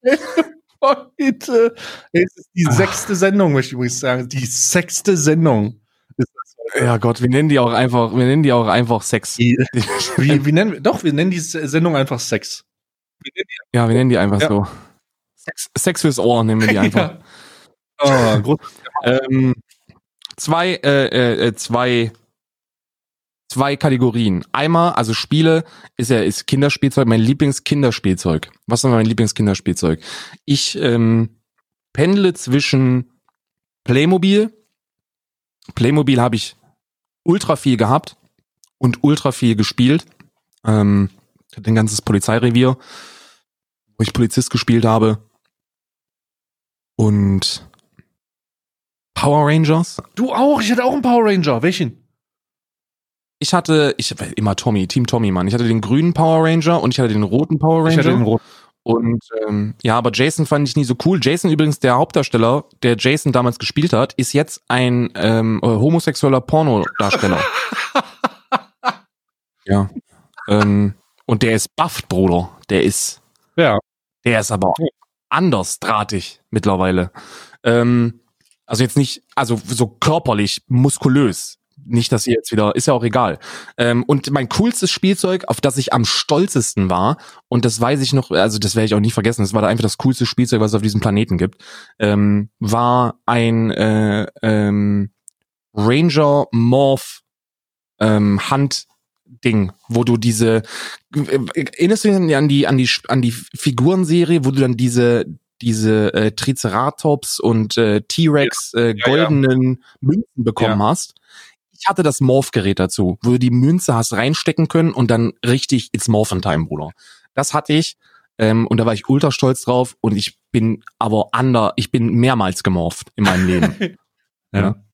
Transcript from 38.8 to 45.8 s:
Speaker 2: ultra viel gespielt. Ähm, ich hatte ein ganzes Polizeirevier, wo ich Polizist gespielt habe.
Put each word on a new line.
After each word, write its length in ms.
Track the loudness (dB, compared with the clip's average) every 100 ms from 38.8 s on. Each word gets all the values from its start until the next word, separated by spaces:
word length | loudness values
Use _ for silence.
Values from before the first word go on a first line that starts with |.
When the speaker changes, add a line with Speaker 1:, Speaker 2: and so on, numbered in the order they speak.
| -2 0
Speaker 2:
ultra 260 | 0 0 -2
viel 240 | 0 2
gespielt. 500 | 2 2 2 2 2 -2 _ _ _ _ _
Ähm, 460 | 0 2 2 2 0 _ _ _ _
ich 60 | -10
hatte 120 | -2
ein 60 | 0
ganzes 260 | 0 -4
Polizeirevier, 760 | -2 -2 0 0 2 2 2 0 -10 -20 -20 -20 -20 _ _ _ _ _ _ -6
wo 60 |
ich 100 | -4
Polizist 380 | 0 0 0 -2
gespielt 340 | -4 0 2
habe. 340 | 2 2 2 0 _ _ _ _ _ _